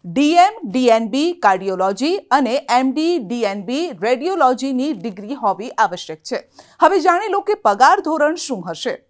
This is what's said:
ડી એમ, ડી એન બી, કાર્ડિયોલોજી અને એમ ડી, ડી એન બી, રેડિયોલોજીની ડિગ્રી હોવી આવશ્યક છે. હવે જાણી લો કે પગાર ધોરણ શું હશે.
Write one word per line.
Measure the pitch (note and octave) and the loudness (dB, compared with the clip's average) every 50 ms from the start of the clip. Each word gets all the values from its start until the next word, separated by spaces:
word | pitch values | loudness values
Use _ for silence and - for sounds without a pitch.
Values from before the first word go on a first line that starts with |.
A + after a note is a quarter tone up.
| - | -14
ડી | F3 E3 C4 D4 D4 E4 F4 F4+ | -4 -2 0 2 4 6 6 4
એમ, | G4+ G#4+ A4+ E4+ | 4 2 -4 -10
ડી | G#3+ F3+ C4 B3+ A#3 A3+ | -4 -2 2 4 4 4
એન | A3+ A3+ G#3+ | 4 2 0
બી, | A3 C#4 D4+ F4 F4 F4 - | 0 0 0 0 -2 2 2
કાર્ડિયોલોજી | G#3 F#3+ F#3+ F#3+ G3 F#3+ F3+ F#3 F#3+ G3+ F#3+ B3 D#4 F#4 G4+ - _ B3 C#4+ | 2 2 2 -2 -6 -2 0 0 -2 0 -2 -2 -2 -2 -2 0 _ 2 2
અને | C4+ A3 A#3+ C#4+ - - A#3+ B3 | 2 0 -2 -4 -2 0 0 2
એમ | C4 C4+ B3 | 2 0 -2
ડી, | D4+ D#4 E4+ F4 E4+ A3 F3 | 0 0 0 0 -2 -4 -6
ડી | A#3+ A#3+ A3+ G3 | -4 -4 -2 -4
એન | G3 G#3 F#3 F#3+ | -4 -6 -6 -6
બી, | B3+ D4 F4 F4 A#3+ D#3 F#3+ | -4 -4 -4 -6 -6 -4 -2
રેડિયોલોજીની | A3+ B3+ A#3 C#4 F4+ G4 F4 C#4+ C4 B3+ G#3+ B3+ C#4 C4+ B3+ C4 D4+ D4 F#3+ | -2 0 0 -2 -4 0 2 2 2 2 0 -2 -4 -2 -2 -2 -4 -4 -6
ડિગ્રી | - A#3 F#3 G3 G3 G#3+ C#4+ C4 A#3 | -8 -10 -10 -10 -12 -12 -10 -4 -2
હોવી | G3+ F#3 F3 G3 F#3 - - A3 | -2 -2 -2 -8 -10 0 0 0
આવશ્યક | F3+ F3+ F3 - - D#3+ D#3 _ - | 0 0 -8 -10 -12 -14 -14 _ -8
છે. | A#3+ F#3+ - _ _ - - _ _ _ | -8 -8 -8 _ _ -20 -20 _ _ _
હવે | F4 D#4+ F#4+ F#4 D4 | 2 4 4 4 2
જાણી | F#4 E4+ F4+ G#4+ G#4+ F#4 | 2 0 0 -2 -2 -4
લો | G4+ G4+ - | -4 -2 -2
કે | G#4+ G#4+ _ G#3+ | -4 0 _ 0
પગાર | G3+ G3 B3 D4+ F4+ F#4+ D#4+ D#4 | 4 6 6 6 6 4 0 -4
ધોરણ | D#4+ D#4 D4 D4+ D#4+ E4+ - - | 0 0 0 0 0 -4 -6 -8
શું | B3+ F#3+ D#3+ F3+ | -8 -8 -8 -10
હશે. | E3 - - A#3+ - - _ | -10 -8 -6 -8 -8 -8 _